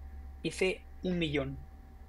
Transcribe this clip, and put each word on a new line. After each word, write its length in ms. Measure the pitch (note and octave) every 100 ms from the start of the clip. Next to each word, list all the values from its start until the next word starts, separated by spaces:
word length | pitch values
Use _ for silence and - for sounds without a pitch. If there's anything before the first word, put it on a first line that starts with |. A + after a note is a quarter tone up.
| - - - -
hice 400 | D#3+ - F#3+ - - -
un 160 | F3+ F3
millón. 400 | D#3+ C#3+ C3+ C3+ - - - -